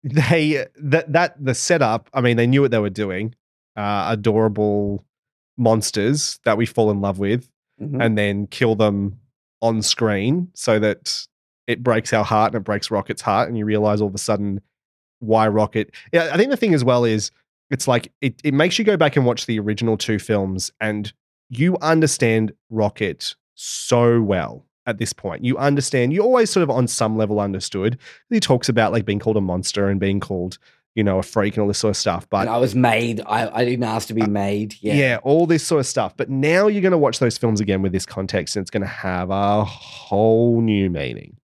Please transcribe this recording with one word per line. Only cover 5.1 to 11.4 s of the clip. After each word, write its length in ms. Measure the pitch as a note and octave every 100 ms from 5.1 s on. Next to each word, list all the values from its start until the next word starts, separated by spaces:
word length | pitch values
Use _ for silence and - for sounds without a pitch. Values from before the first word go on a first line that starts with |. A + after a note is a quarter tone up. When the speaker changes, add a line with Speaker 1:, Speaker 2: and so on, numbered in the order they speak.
| _ _ _ _ -
Speaker 1:
monsters 840 | A2+ A2 - A2 G#2+ D3 - -
that 120 | - G#2+
we 100 | A#2
fall 240 | - G#2+
in 100 | G2+
love 180 | G2 F#2+
with 320 | G2 B2 - _ _ _
Speaker 2:
Mm-hmm. 200 | B2 C3+
Speaker 1:
and 180 | A#2 G#2+
then 300 | G#2 G2+ G2+
kill 260 | - A#2+
them 460 | G#2+ G#2+ G2+ G2+ F#2+ _ _ _ _
on 200 | A#2 A2+
screen 680 | G#2+ - A2+ G2+ A2 E3 F3+
so 280 | - - G#2+
that 480 | G#2+ G2 - - - _